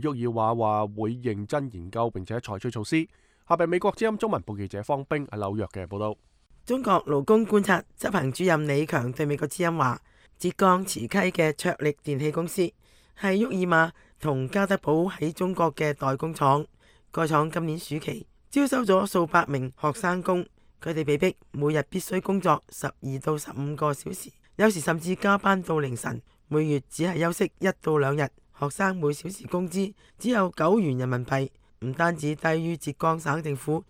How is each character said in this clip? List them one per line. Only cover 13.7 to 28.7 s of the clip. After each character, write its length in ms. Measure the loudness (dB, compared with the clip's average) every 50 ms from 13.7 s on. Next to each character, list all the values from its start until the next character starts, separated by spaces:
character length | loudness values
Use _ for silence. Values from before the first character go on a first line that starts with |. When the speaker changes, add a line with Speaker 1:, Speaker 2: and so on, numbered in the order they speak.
| 4 4 4
Speaker 2:
瑪 40 | 2 0 -10 -20 _ _ _
同 300 | -2 -2 0 0 -2 0
加 180 | 0 0 2
德 80 | 2 2 0
堡 300 | 2 2 2 2 2 0
喺 220 | -2 -4 -4 -4
中 220 | -2 -2 -2 -2 2
國 200 | 2 0 0 0
嘅 200 | 0 -2 -2 -2
代 200 | -2 -2 -2 -2
工 160 | -2 -4 -6 -2
廠。 320 | 2 4 4 4 4 2 -4 _ _ _ _ _ _ _ _ -2
該 140 | -2 0
廠 220 | 4 4 4 2 2
今 160 | 0 -2 -2
年 140 | -2 -4 -6
暑 180 | -6 -6 -6 -6
期 280 | -4 -6 -8 -8 -12 -16 _ _ _ _
招 180 | 2 2 2
收 160 | 4 2 2 4
咗 220 | 4 4 4 4
數 200 | 2 2 2 2
百 200 | 4 4 2 4
名 260 | 2 -2 -2 -4 -6 -6 -2
學 120 | -2 -2 -2
生 280 | 0 -2 0 0 0
工， 240 | 0 0 0 0 -2 -6 _ _ _ _ _ _ -8
佢 60 | -4 -2
哋 120 | -2 0
被 120 | 2 2
逼 160 | 2 2 0 0 -4 -12 _
每 220 | -4 -2 0 2 2
日 80 | 0 -2 -2
必 100 | -4 -6
須 200 | -4 -2 -4 -2
工 220 | 0 0 0 2
作 200 | 4 2 2 2 -2
十 180 | -10 -12 -8 -8
二 340 | -8 -8 _ -8 -8 -8 -4 -2
到 140 | -2 -2
十 120 | -2 -6 -8
五 220 | -8 -6 -6 -6 -4
個 160 | -2 -2 -2 -2
小 180 | -2 -6 -10
時， 180 | -10 -10 -12 -16 -20 _ _ _ _
有 120 | 2 2 2
時 120 | 2 2
甚 180 | 0 0 0 0
至 160 | 0 -4 -2
加 220 | 0 2 2 2
班 240 | 2 2 2 2 2 0
到 160 | -2 -2 -2
凌 160 | -2 -2 -4
晨， 260 | -6 -6 -6 -8 -8 -10 _ _ _ _ _
每 160 | 0 0 2
月 160 | 2 0 -2 -2 _
只 140 | -4 -2 -2
係 140 | 0 0 0
休 100 | 0 0
息 200 | 0 0 -2 -2 -2 _
一 100 | 0 0 0 0
到 160 | 0 2 2
兩 200 | 4 4 2 2
日。 120 | 0 0 -2 -4 _ _ _ _ -4
學 100 | -4
生 280 | -4